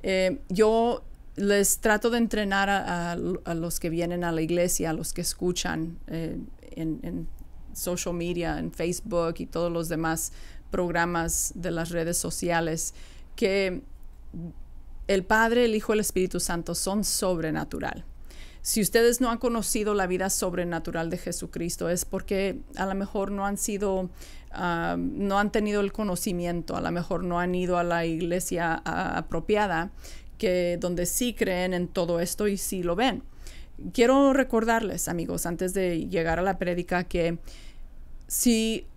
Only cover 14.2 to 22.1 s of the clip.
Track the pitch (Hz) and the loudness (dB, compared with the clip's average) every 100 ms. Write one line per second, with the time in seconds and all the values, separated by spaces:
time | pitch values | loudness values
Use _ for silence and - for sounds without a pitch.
14.2 | - 175 165 - - - - - - 196 | -12 -10 -10 -10 -14 -14 -14 -12 0 0
15.2 | 185 214 226 240 240 220 - 214 214 - | 4 4 6 6 4 4 2 2 2 0
16.2 | 185 180 - 170 - 170 - 202 202 - | 0 0 0 -2 -2 -2 0 0 0 0
17.2 | 196 180 160 156 151 156 - - - - | 2 2 0 -2 -4 -4 -6 -6 -10 -12
18.2 | - - - - - - 196 226 233 240 | -14 -14 -14 -8 -2 2 4 6 6 4
19.2 | 254 226 247 233 202 220 208 208 185 180 | 2 2 0 0 0 0 2 2 2 0
20.2 | 190 - 190 175 175 165 175 165 165 175 | 0 0 0 0 -2 -2 -4 -4 -2 -4
21.2 | - 170 170 - 170 - 170 175 - | -4 -6 -6 -6 -4 -2 -2 -2 -2